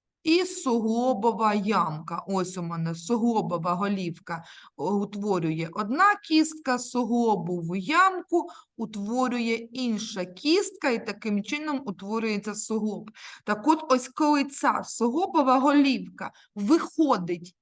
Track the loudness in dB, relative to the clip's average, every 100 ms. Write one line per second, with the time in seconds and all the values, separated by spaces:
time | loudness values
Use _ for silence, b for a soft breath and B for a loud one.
0 | _ _ 0 2 4 2 2 0 0 0
1 | 0 0 0 2 0 0 0 0 0 -4
2 | -8 -10 -4 -4 -2 -4 -6 -4 -4 -4
3 | -2 0 2 0 -2 -2 -2 -2 -2 -2
4 | -4 -8 -10 -12 B B B -8 -2 -2
5 | -2 -4 -2 0 0 -2 -4 -6 -4 2
6 | 2 2 2 2 4 0 -2 -2 0 -2
7 | 0 2 2 2 -2 -4 -4 -4 0 4
8 | 4 2 -2 -2 -2 B -18 -10 -10 -8
9 | -4 0 0 0 -2 -2 -4 -6 -4 -4
10 | -4 -8 -8 -4 0 2 2 -2 -2 -2
11 | -4 -6 -2 -2 -2 -4 -4 -4 -4 -8
12 | -6 -4 -2 -2 -4 -6 -4 -2 -4 -6
13 | -10 B B B -4 0 4 2 4 2
14 | 2 0 2 4 0 0 0 0 -2 -2
15 | -2 0 0 2 4 4 6 6 4 2
16 | -4 -12 -12 b b -4 4 4 4 2
17 | 2 2 0 -6 -8 -6